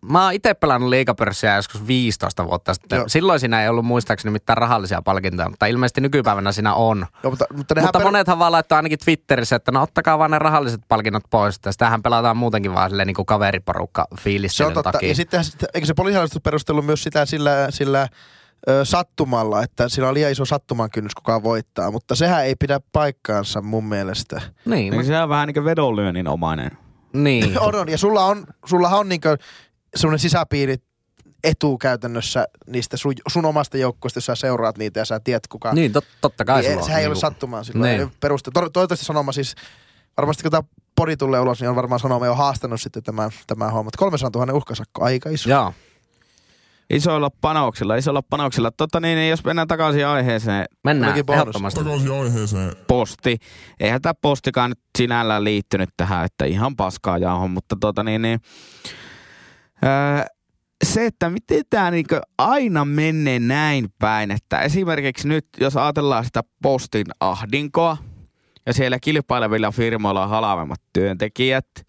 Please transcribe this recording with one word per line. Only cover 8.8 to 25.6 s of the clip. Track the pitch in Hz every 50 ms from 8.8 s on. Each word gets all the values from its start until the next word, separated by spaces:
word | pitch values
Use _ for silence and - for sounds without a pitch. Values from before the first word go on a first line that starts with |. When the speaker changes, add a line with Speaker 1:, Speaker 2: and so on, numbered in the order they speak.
| 156 160 151 147 -
Speaker 1:
Twitterissä, | - 165 151 _ _ 139 123 117 - -
että | 120 - -
no | 127 135
ottakaa | 139 - _ - 160 - 156 151
vaan | 160 151
ne | 156 151
rahalliset | 151 156 151 151 143 123 117 110 - _
palkinnot | - 110 107 110 101 107 - _
pois, | - 113 104 101 101
että | - _ 98
sitähän | 98 - 120 117 113 113 104
pelataan | 123 117 117 117 120 113 117
muutenkin | 120 120 110 110 98 98 92
vaan | 92 92 95
silleen | 98 98 98 98
niinku | 98 - 98
kaveriporukka | - 110 104 104 98 101 92 92 - 90 87 87 90 _ -
Speaker 2:
Se | 85 -
on | - 98 -
Speaker 1:
fiilistelyn | 104 101 101 98 95 - - 147 156 156
Speaker 2:
totta. | 160 147 92
Speaker 1:
takia. | 92 147 - -
Speaker 2:
Ja | 90
sittenhän | 135 170 - - 180 165
sit, | 151 - - - - -
eikö | 170 156 151
se | 160
poliisihallitus | 147 185 190 202 190 170 156 - 165 -
perustellut | 160 151 151 143 - 151 151 147
myös | 147 156 147 -
sitä | 160 151 151 147
sillä, | 139 - 156 147 143 143 139 139 135
sillä, | - - 143 139 139 139 139 127 _ _ - - - - _ _ _ _ - -
ö, | 135 135 139
sattumalla, | - - 175 180 _ _ - 156 135 123 117 113 110 107 101 110
että | - _ - 120 120
sillä | - - 131 131
on | 135
liian | 147 151 143
iso | 135 127 139
sattuman | 123 147 143 _ _ - 120 113 110
kynnys, | - 113 104 101 -
kuka | - _ - 113 113 104
voittaa, | 113 113 113 107 _ _ - 92 95
mutta | 104 113 - _ -
sehän | - 156 170 180 165 139
ei | 135 135
pidä | - - 139 143 139 - _
paikkaansa | _ 151 151 143 135 _ _ - 107 104 98 - - 110
mun | 101 104 110 113 110
mielestä. | 107 104 101 98 95 92 - - _ - - - - - _ _
Speaker 1:
Niin, | 233
Speaker 3:
Niin | 233 170 107 98 107
Speaker 1:
mut | 117 120
Speaker 3:
se | 131 151 160
on | 165 151
vähän | 147 147 147 147
niinku | 143 147